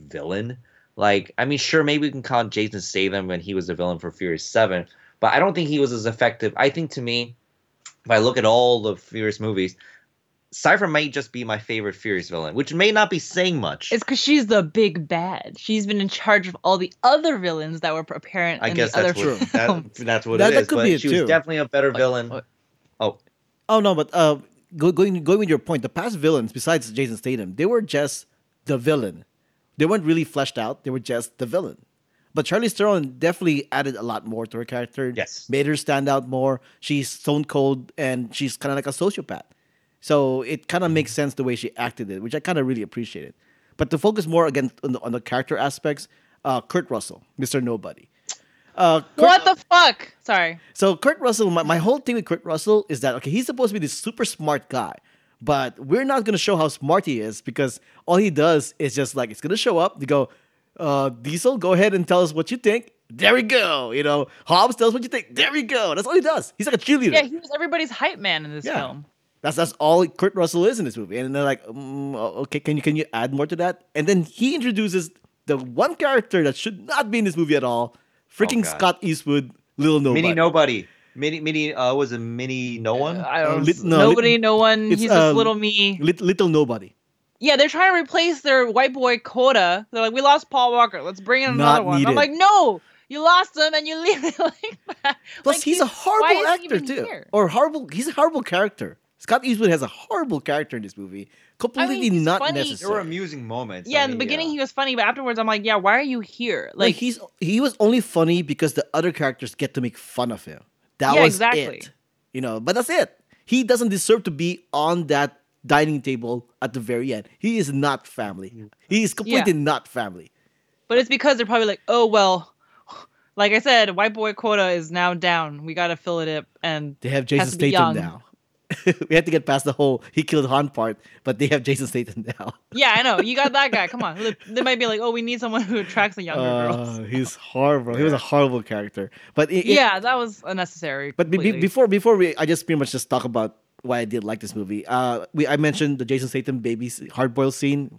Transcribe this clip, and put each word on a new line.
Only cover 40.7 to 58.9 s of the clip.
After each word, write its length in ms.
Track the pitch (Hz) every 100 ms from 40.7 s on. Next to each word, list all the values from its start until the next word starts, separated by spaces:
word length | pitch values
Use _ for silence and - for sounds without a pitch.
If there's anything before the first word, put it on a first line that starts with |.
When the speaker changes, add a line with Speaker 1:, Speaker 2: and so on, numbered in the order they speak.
| 175 175
Speaker 3:
makes 240 | 160 147
Speaker 1:
Mm-hmm. 20 |
Speaker 3:
sense 200 | - 143
the 100 | 127
way 100 | 127 120
she 180 | 120 -
acted 340 | 120 - 104
it, 120 | 95
which 120 | 113
I 60 | 151
kinda 220 | 180 165
really 180 | 131 123
appreciated. 520 | 101 - 113 87 69 - _ _ _ -
But 140 | 151
to 80 | 156
focus 280 | 208 214 160
more, 200 | 165 160
again, 240 | 143 127 -
on 100 | 143
the, 80 | 123
on 120 | 117
the 80 | 120
character 360 | - 127 131 101
aspects, 520 | 139 - 156 147 - _ _ _
uh, 160 | 135 127
Kurt 300 | - 180 -
Russell, 320 | 113 - - _ -
Mister 220 | 131 139
Nobody. 480 | 120 110 87 - _ _ - - _ _ _ -
Uh, 240 | 175 160
Kurt 100 | - -
Speaker 2:
What 280 | 339 370
the 120 | 370 370 -
fuck? 420 | 349 320 - - _
Sorry. 340 | - 196 165 170 _
Speaker 3:
So 240 | - 190 165
Kurt 220 | 277 311
Russell, 300 | 254 220 202
my, 120 | 170
my 140 | 156 165
whole 200 | 185 277
thing 180 | 247 233
with 80 |
Kurt 200 | 175 165
Russell 400 | 180 156 214 214 -
is 120 | 139
that, 140 | 131 123
okay, 140 | 139
he's 160 | 196 254
supposed 240 | 254 240
to 40 |
be 40 | 208
this 140 | 147
super 320 | - 214 233
smart 440 | 240 - 151 143 -
guy, 260 | 131 90 - _ _ _ _
but 380 | 117 143 127 -
we're 260 | 135 214
not 200 | 269 269
gonna 120 | 214 196
show 180 | - 180
how 100 | 156
smart 380 | - 139 185 175
he 140 | 120
is 200 | 107 104
because 380 | - 123 135 - _ _ -
all 100 | 175
he 140 | 214
does 440 | 147 160 156 - -
is 140 | 143